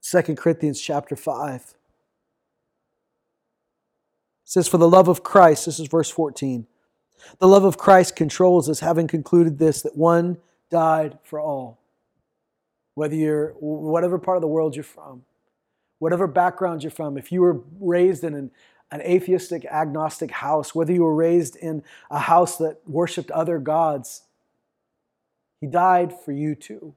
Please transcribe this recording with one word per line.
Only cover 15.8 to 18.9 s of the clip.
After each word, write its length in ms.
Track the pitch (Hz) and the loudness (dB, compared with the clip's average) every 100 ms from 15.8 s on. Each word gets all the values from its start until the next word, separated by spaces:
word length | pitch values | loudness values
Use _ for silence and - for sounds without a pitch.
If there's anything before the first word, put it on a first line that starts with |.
| _ _ | _ _
whatever 280 | 160 175 185 | -2 0 0
background 560 | 143 180 175 185 165 | 0 0 0 -6 -6
you're 80 | 151 | -10
from, 260 | - 156 139 | -10 -10 -10
if 160 | - | -8
you 80 | 180 | 0
were 220 | 180 151 127 175 | 2 2 -6 -10
raised 440 | 196 175 180 170 | -2 2 2 0
in 100 | 165 | -6
an, 160 | 143 135 _ _ _ _ | -10 -14 _ _ _ _